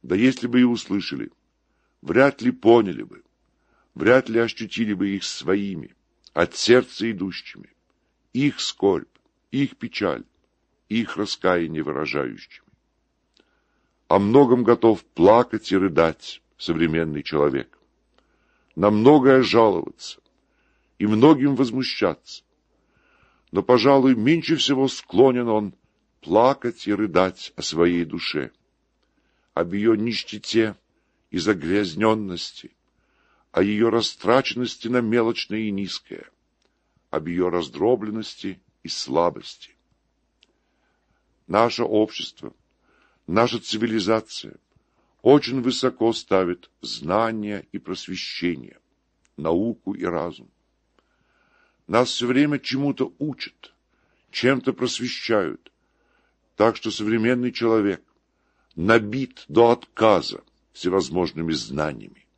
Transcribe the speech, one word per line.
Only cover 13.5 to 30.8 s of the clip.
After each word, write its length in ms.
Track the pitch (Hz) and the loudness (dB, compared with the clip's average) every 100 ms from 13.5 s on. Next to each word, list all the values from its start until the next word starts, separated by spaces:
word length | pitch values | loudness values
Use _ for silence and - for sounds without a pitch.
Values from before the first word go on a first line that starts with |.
| _ _ _ _ _ _ | _ _ _ _ _ _
О 120 | 98 | 0
многом 440 | 101 131 127 123 | 6 6 6 4
готов 400 | 113 120 113 104 | 4 4 4 2
плакать 680 | _ - 92 113 123 107 - | _ 4 6 6 2 -6 -2
и 60 | 92 | 0
рыдать 640 | 95 78 82 78 - - _ _ | 2 2 0 -2 -18 -20 _ _
современный 680 | - 80 82 80 80 73 | -6 -2 0 0 -4 -6
человек, 540 | - 76 73 65 - _ _ _ _ _ _ _ _ _ _ | -6 0 0 0 -8 _ _ _ _ _ _ _ _ _ _
на 140 | - 101 | 0 2
многое 540 | 104 123 151 131 131 | 6 6 8 6 4
жаловаться 800 | 117 113 110 87 - - - - _ _ _ _ _ _ _ _ | 4 4 4 2 -6 -16 -20 -20 _ _ _ _ _ _ _ _
и 80 | |
многим 500 | 104 107 139 147 139 | 0 6 6 6 4
возмущаться. 880 | 127 127 123 123 - 98 80 - - _ _ _ _ _ _ _ _ _ _ _ | 2 0 -2 -6 -2 -2 -2 -14 -20 _ _ _ _ _ _ _ _ _ _ _
Но, 120 | 90 | -4
пожалуй, 520 | 95 123 123 139 131 | 4 4 6 4 4
меньше 400 | 120 113 165 - | 2 2 0 0
всего 320 | - - 131 135 | -2 0 0 -2
склонен 600 | - - 92 135 123 117 | -4 -4 4 4 4 0
он 240 | 107 104 - _ _ _ _ | -2 -2 -12 _ _ _ _
плакать 680 | - 101 123 135 123 117 - | 0 4 4 2 -6 -8 -6
и 60 | |
рыдать 600 | 101 104 85 92 85 - | -4 0 0 0 -2 -18
о 60 | - | -12
своей 440 | - 78 87 87 | -8 0 0 0
душе, 460 | 80 82 - 78 62 _ _ _ _ _ _ _ _ _ _ | -4 -8 -8 -8 -8 _ _ _ _ _ _ _ _ _ _
об 200 | - 87 | -6 -4
ее 220 | 101 107 | 0 0
нищете 800 | 110 117 107 - 107 - 113 110 98 | 0 -2 -6 -10 -14 -2 0 0 -4